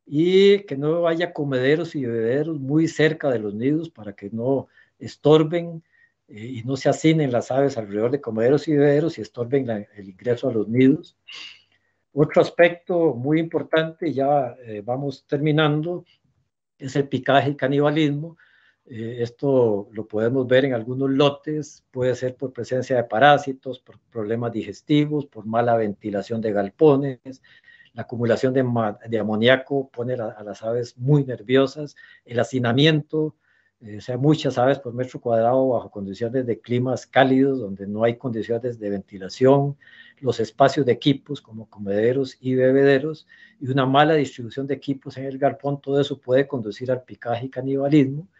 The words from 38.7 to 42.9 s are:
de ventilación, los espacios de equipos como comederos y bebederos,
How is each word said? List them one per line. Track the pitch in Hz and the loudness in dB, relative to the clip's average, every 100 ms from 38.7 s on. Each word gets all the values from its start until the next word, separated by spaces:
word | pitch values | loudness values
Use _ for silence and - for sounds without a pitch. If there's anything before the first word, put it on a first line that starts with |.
| 113 | -6
de | 104 | -6
ventilación, | 101 - 98 92 - 131 143 143 143 _ - - _ | -6 -8 -14 -14 2 4 4 2 -6 _ -20 -20 _
los | 135 - | -4 -2
espacios | 143 - 139 151 127 | -4 2 2 4 0
de | |
equipos | 117 147 139 - 143 | 2 0 -2 -4 -14
como | - 110 110 | -12 -18 -18
comederos | 104 101 101 113 131 131 - | -12 -4 0 0 0 -4 -6
y | 127 127 | -2 2
bebederos, | 131 135 139 | 4 4 4